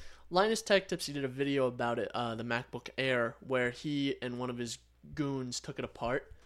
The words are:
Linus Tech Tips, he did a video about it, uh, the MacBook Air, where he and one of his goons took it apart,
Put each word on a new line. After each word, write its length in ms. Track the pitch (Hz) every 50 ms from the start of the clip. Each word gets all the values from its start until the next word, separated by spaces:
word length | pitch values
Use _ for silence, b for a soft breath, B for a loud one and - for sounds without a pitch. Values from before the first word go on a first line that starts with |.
| B B B B B B
Linus 320 | 175 180 202 220 226 214
Tech 260 | - - 208 190 190 -
Tips, 200 | 185 165 - -
he 60 | 143
did 120 | 143 135
a 20 | 131
video 380 | 123 135 139 143 139 139 131 123
about 300 | 123 123 123 117 120 117
it, 140 | 104 - -
uh, 220 | 113 120 117 113
the 80 | 110 117
MacBook 460 | 120 117 120 123 - - 120 - - - -
Air, 380 | 131 135 131 120 117 117 123 - -
where 260 | 123 131 127 123 123
he 440 | 120 - - 156 147 143 139 139 - -
and 160 | 123 123 123 123
one 100 | 127 127
of 60 | 120 120
his 180 | 120 117 117 - - _ _ _ - 147 143
goons 440 | 151 147 139 139 135 127 123 117 -
took 200 | - - - -
it 60 | 127
apart, 460 | 117 - - 120 117 127 151 - - b b b